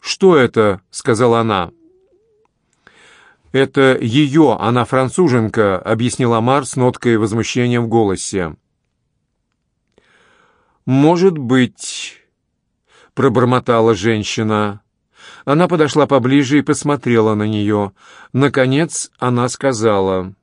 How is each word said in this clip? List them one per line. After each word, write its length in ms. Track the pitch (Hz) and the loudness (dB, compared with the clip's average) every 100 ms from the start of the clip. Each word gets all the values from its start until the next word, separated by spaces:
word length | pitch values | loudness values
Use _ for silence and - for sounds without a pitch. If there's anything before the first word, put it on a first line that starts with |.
"Что 340 | - - 190 165 | -10 0 4 4
это?" 460 | 123 - 107 95 _ | 2 2 0 -2 _
сказала 480 | - - 110 123 117 | -10 -4 0 2 2
она. 320 | 113 98 85 _ _ _ _ 381 440 427 453 _ _ _ _ _ _ _ _ _ _ | 0 -2 -4 _ _ _ _ _ _ _ _ _ _ _ _ _ _ _ _ _ _
"Это 440 | 131 135 143 135 127 | -2 -2 2 2 2
её, 560 | 120 123 147 143 147 107 | 0 0 2 4 2 2
она 240 | 104 123 | 0 0
француженка", 960 | 117 131 131 - 175 123 110 104 101 92 | 0 0 -2 0 2 2 0 0 0 0
объяснил 540 | 90 110 120 - 127 | -2 -2 -2 -2 -2
Омар 320 | 117 113 139 143 | 0 0 -2 -2
с 100 | - | -2
ноткой 400 | 127 123 123 113 | -2 0 0 0
возмущения 640 | 107 113 107 127 123 120 | 0 -2 -4 -2 -2 -2
в 80 | 117 | 0
голосе. 720 | 117 104 90 - 98 85 80 _ _ _ _ _ _ _ _ _ _ _ _ _ _ _ _ _ _ _ _ _ _ - | 0 0 -2 -6 -6 -6 -10 _ _ _ _ _ _ _ _ _ _ _ _ _ _ _ _ _ _ _ _ _ _ -2
"Может 520 | 131 147 170 190 160 | 2 4 4 2 0
быть", 840 | 123 131 123 _ - - - - _ _ _ _ _ _ _ _ _ | 0 2 0 _ -14 -12 -14 -18 _ _ _ _ _ _ _ _ _
пробормотала 840 | - 127 113 123 123 117 117 113 107 | -2 0 2 2 0 0 2 2 0
женщина. 840 | 104 110 101 - 110 107 104 101 _ _ _ _ - - - | 0 -2 -4 -4 -2 -2 -4 -8 _ _ _ _ -20 -16 -2
Она 240 | 147 180 | 0 2
подошла 360 | 170 151 151 135 | 2 0 2 2
поближе 540 | 139 120 139 131 147 | 2 2 2 2 0
и 40 | |
посмотрела 680 | 139 147 143 143 123 117 110 | 0 -2 -2 -4 0 2 2
на 140 | 107 107 | 0 -2
неё. 460 | 107 104 104 101 _ - - - | -2 -2 -2 -4 _ -20 -20 -8
Наконец 760 | 123 139 143 127 135 170 - - _ | -2 0 0 0 0 -2 -6 -12 _
она 280 | 123 120 123 | -2 -2 -2
сказала 840 | - 139 117 113 104 95 92 92 98 | -2 -4 0 0 0 0 -2 -6 -14